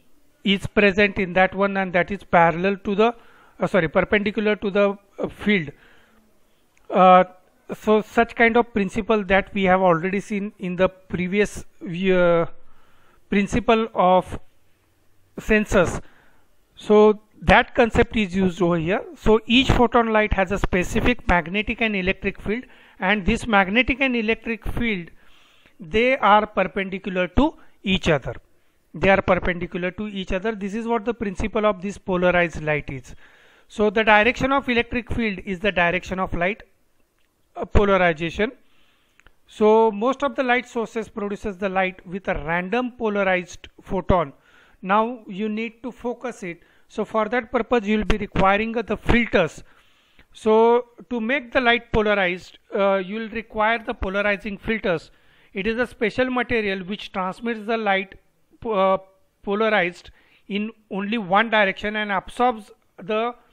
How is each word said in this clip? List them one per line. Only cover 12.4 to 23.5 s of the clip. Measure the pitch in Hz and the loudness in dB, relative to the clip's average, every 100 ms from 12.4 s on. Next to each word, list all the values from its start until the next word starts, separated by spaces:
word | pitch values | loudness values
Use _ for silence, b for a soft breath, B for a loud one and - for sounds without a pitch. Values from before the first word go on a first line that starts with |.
| 160 - - b b b b b - | 0 -6 -18 b b b b b -4
principle | 196 196 247 214 226 226 | -2 0 0 2 2 0
of | - 180 185 - - - _ _ _ _ _ _ _ _ - | 0 4 4 2 -6 -12 _ _ _ _ _ _ _ _ -8
sensors. | - 214 214 202 160 - - b b b b _ _ - | 0 2 2 2 2 -2 -12 b b b b _ _ -8
So | - 214 214 208 _ - | 2 6 6 4 _ -4
that | 160 208 - | 4 4 4
concept | - 233 247 226 226 | 2 2 2 0 -2
is | 190 | -2
used | 185 185 170 | 0 0 0
over | 175 175 | 0 0
here. | 160 208 - 294 | -2 -4 -6 -2
So | - 220 - | 2 2 4
each | 240 262 | 4 4
photon | - 233 240 226 | 4 4 2 2
light | 220 214 | 0 0
has | - 185 | 0 -2
a | 196 | -2
specific | - 185 175 220 226 240 - | -2 -2 -2 0 0 0 0
magnetic | 175 160 202 214 220 | 0 0 -4 -6 -4
and | 220 202 | -2 -2
electric | 185 190 196 - | -2 -4 -6 -6
field, | - 233 - b b b | -6 -6 -8 b b b
and | 190 208 180 | -2 0 0
this | 226 | -2
magnetic | - | 2